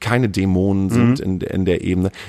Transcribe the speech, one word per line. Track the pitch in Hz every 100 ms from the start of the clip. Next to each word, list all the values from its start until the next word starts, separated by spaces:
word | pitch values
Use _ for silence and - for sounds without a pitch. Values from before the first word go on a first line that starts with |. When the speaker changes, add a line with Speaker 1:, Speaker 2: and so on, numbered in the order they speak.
Speaker 1:
keine | - 120 120
Dämonen | 95 95 92 98 98 95
sind | 120 120 135
Speaker 2:
Mhm. |
Speaker 1:
in, | - 92
in | - 92 92
der | 85
Ebene, | - 90 95 -